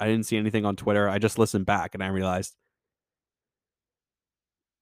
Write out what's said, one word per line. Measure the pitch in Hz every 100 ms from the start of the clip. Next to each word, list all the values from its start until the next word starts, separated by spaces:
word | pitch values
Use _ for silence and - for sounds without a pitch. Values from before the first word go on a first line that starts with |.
I | 107
didn't | 113 107
see | 110
anything | 107 110
on | 104 98
Twitter. | - 104 101
I | 98
just | 110 -
listened | 110 107 95
back | 101 85
and | 95
I | 95
realized | 95 92 90 98 - _ _ _ _ _ _ _ _ _ _ _ _ _ _ _ _ _ _ _ _ _ _